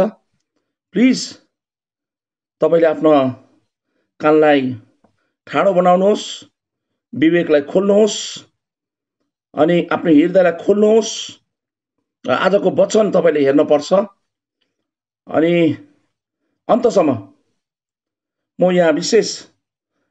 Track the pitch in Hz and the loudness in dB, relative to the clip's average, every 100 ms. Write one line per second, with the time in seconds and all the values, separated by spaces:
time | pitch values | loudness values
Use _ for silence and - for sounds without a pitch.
0 | 208 - _ _ _ _ _ _ _ 175 | -4 -4 _ _ _ _ _ _ _ 0
1 | 262 180 - - _ _ _ _ _ _ | 0 0 -6 -18 _ _ _ _ _ _
2 | _ _ _ _ _ - 160 165 160 147 | _ _ _ _ _ -6 -2 2 0 0
3 | 156 147 131 127 _ _ _ _ _ _ | 2 2 0 -6 _ _ _ _ _ _
4 | _ - 156 156 151 143 127 113 _ _ | _ -4 0 2 4 2 -2 -8 _ _
5 | _ _ _ _ - 143 196 180 180 180 | _ _ _ _ -8 -4 -2 0 2 2
6 | 196 214 - - - _ _ _ _ _ | 2 -2 -6 -18 -20 _ _ _ _ _
7 | _ 123 160 170 160 147 143 185 202 202 | _ -2 0 2 0 0 0 -2 0 0
8 | 214 - - - - _ _ _ _ _ | 0 -2 -12 -16 -20 _ _ _ _ _
9 | _ _ _ _ _ - 160 175 - 156 | _ _ _ _ _ -2 0 0 -2 -4
10 | 180 147 175 185 175 170 - 208 214 226 | 2 2 2 2 0 -2 -2 0 2 2
11 | 220 - - - _ _ _ _ _ _ | -2 -8 -16 -20 _ _ _ _ _ _
12 | _ _ - 127 185 202 190 143 190 214 | _ _ -4 -2 0 0 0 0 0 2
13 | 202 175 165 151 135 147 151 147 - 190 | 0 2 0 2 2 2 2 0 0 -2
14 | 226 _ _ _ _ _ _ _ _ _ | -2 _ _ _ _ _ _ _ _ _
15 | _ _ - 143 165 175 160 - - _ | _ _ -6 -2 0 0 0 -4 -12 _
16 | _ _ _ _ _ _ - 233 240 190 | _ _ _ _ _ _ -4 0 0 0
17 | 156 110 - _ _ _ _ _ _ _ | 0 -2 -8 _ _ _ _ _ _ _
18 | _ _ _ _ _ - 180 180 165 147 | _ _ _ _ _ -2 0 2 2 0
19 | - 220 180 - - _ _ _ _ _ | 0 0 0 -6 -18 _ _ _ _ _
20 | _ | _